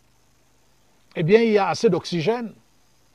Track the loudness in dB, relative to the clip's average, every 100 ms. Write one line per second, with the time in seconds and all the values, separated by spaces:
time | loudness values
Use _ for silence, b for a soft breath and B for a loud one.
0 | _ _ _ _ _ _ _ _ _ _
1 | _ -6 2 4 4 2 0 0 0 0
2 | -4 -4 -2 -4 -6 -16 _ _ _ _
3 | _